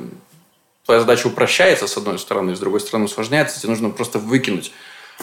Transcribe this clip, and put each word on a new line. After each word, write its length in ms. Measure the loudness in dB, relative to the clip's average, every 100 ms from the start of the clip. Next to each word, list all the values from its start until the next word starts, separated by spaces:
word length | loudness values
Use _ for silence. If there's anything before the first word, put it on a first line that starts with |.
| -14 -16 _ _ _ _ _ _ 2
твоя 140 | 4
задача 280 | 6 4 2
упрощается, 600 | 0 0 4 4 4 0
с 100 | -4
одной 220 | -4 -6
стороны, 360 | -4 -2 -2 -2
с 40 |
другой 200 | -2 -2
стороны, 260 | -2 -2 -2
усложняется. 540 | -2 -2 0 0 -2
Тебе 120 | -4
нужно 180 | -2 -2
просто 300 | -4 -4 -4
выкинуть, 520 | 0 0 0 -4 -6 -16 -20 -20 -20 -20